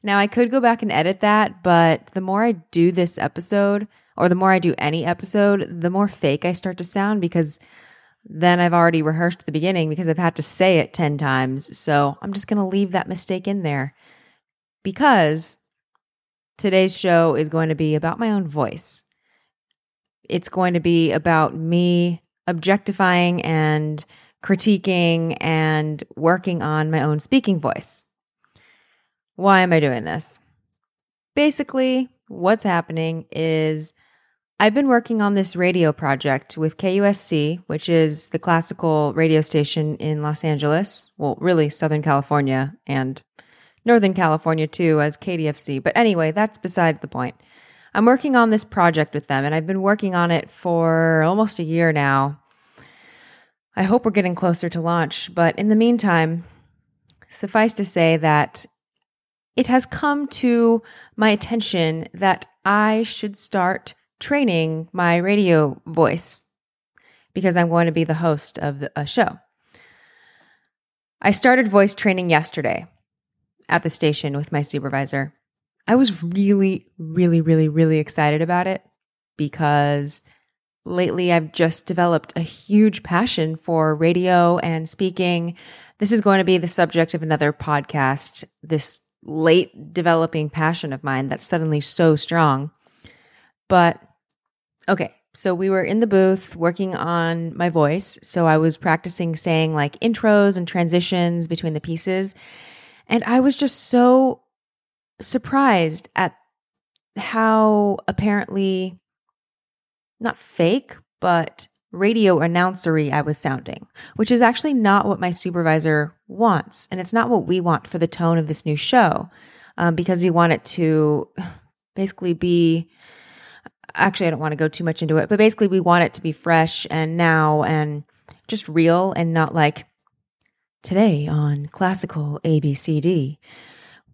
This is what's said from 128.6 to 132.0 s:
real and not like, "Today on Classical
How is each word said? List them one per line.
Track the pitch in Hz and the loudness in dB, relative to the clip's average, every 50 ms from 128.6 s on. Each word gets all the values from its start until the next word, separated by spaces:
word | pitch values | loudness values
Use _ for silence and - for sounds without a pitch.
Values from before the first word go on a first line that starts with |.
| - | -6
real | - 156 165 160 165 165 175 185 190 | -2 0 2 4 4 4 4 2 0
and | 185 - 170 165 165 | -2 -2 -2 0 0
not | 165 160 - - | 0 0 0 2
like, | 165 151 147 - - - _ _ _ _ _ _ _ _ _ _ _ _ _ _ _ _ _ _ _ | 2 2 2 0 -4 -18 _ _ _ _ _ _ _ _ _ _ _ _ _ _ _ _ _ _ _
"Today | - - 180 190 220 214 170 147 147 | -10 -2 2 2 4 4 2 0 -2
on | 156 156 151 147 147 143 143 143 | -2 -2 0 0 0 -2 -2 -6
Classical | 147 - - 190 185 196 185 | -10 -4 -2 -2 0 0 -2